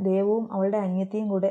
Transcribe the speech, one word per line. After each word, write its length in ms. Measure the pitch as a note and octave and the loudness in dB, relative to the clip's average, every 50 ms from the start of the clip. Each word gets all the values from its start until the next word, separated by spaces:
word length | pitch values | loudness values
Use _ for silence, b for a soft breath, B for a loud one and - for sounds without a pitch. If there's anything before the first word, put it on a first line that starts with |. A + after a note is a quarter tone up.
ദേവുവും 420 | F#3+ F#3+ F#3+ G3 G3+ G3+ G#3+ A3+ A3+ A3 | 0 0 2 2 2 2 0 0 -2 -4
അവളുടെ 280 | G3+ G3 F#3+ G3 G#3 G#3+ | -2 0 0 0 0 0
അനിയത്തിയും 480 | G3 F#3 F3+ F#3+ F#3+ F#3+ G3+ G#3+ A3 G#3 | 0 0 0 -2 -2 -2 -4 -4 -2 0
കൂടെ 200 | G3 F#3+ F#3 G3 | 0 0 0 0